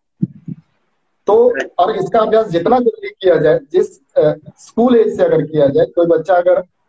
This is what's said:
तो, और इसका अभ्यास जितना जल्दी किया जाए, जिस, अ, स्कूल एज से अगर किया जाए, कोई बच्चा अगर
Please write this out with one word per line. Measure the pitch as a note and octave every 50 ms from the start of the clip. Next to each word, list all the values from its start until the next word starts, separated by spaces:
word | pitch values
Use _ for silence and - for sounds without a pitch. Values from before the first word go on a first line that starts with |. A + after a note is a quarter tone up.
| _ _ _ _ - - - - _ - - - _ _ _ _ _ _ _ _ _ _ _ _ _
तो, | - G#3 A3+ A#3+ B3 - C3+ - - - -
और | F3 G#3 G#3+
इसका | G3+ - - - A3+
अभ्यास | G#3+ - G#3+ A3 A3
जितना | - E3 E3+ E3+ G#3+ B3 B3+
जल्दी | A#3+ A3+ - - - G3
किया | - _ F#3+ F3+ E3
जाए, | D3+ D3+ - - - - _
जिस, | - F#3+ - - - _ _ _ _
अ, | F3+ D#3 D3+ D3+ - - - -
स्कूल | _ - - _ A3 A#3 C4 A#3+
एज | A3+ G#3 - -
से | F#3+ F#3
अगर | E3 D#3+ D#3
किया | D3+ D3+ D#3 D3+ C#3
जाए, | C3+ C3+ D#3 F3
कोई | E3+ - F3 E3+
बच्चा | E3 E3 D#3+ D#3+ G3 F#3
अगर | F3 F3 F3+ F3 F3 F3+ - _ _ _